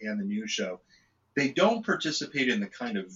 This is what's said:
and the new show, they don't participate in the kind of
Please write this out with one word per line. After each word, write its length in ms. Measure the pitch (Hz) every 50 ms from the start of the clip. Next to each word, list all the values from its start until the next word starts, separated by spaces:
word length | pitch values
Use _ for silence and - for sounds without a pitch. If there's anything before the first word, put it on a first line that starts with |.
and 180 | 107 107 107 104
the 40 | 98
new 220 | 98 104 107 110 107
show, 320 | - - 98 92 90 - _ _ _ _ _ _ _ _ _ _ -
they 140 | 143 139 131
don't 360 | - - - 214 233 220 -
participate 640 | - 170 - - 156 147 - 143 - - 139 131 123
in 100 | 113 104
the 60 | 101 98
kind 300 | - - 123 117 107 98
of 140 | 92 90 92